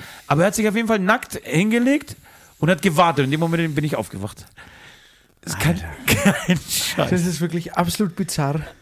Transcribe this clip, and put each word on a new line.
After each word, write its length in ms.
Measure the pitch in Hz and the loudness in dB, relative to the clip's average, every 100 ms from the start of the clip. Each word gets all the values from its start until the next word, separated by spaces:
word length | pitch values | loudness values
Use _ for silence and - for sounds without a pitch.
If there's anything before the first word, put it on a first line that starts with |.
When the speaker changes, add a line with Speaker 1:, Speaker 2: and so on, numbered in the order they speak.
| - - - | -18 -8 0
Speaker 1:
Aber 140 | 147 | 2
er 60 | 196 | 2
hat 60 | |
sich 140 | - 214 | 2 0
auf 80 | 214 | 0
jeden 100 | 226 | 2
Fall 140 | 214 | 2
nackt 400 | 185 247 - - | 2 0 -2 -12
hingelegt 760 | - 151 214 233 247 294 - - - - - - | -2 0 2 4 4 2 -2 -18 -20 -20 -18 -2
und 100 | 160 | 0
hat 120 | 185 | 2
gewartet. 420 | 190 156 170 147 | 2 4 4 4
In 60 | 135 | 0
dem 80 | 156 | 0
Moment 340 | 170 165 165 | 0 0 -2
bin 100 | 147 | -2
ich 120 | 151 123 | -2 -2
aufgewacht. 500 | 104 95 104 - - - - - - - _ _ _ _ | -6 -8 -10 -12 -20 -20 -20 -20 -20 -20 _ _ _ _
Das 140 | 170 | -10
ist 60 | 92 | -2
kein, 140 | 151 | 0
Speaker 2:
Alter. 580 | 170 - - - - 202 | 0 -4 -6 0 2 2
Speaker 1:
<laughs> 120 | - - | 2 0
kein 120 | 175 | -2
Scheiß. 520 | - - - - 131 | -2 -4 -2 -2 0
Speaker 3:
Das 160 | 180 175 | 2 0
ist 140 | 147 | -2
wirklich 340 | 170 170 170 | -2 -4 -4
absolut 400 | 175 175 - 196 | -2 0 0 -2
bizarr. 460 | - 185 - 139 151 - - | -2 -4 -2 -2 -2 -6 -6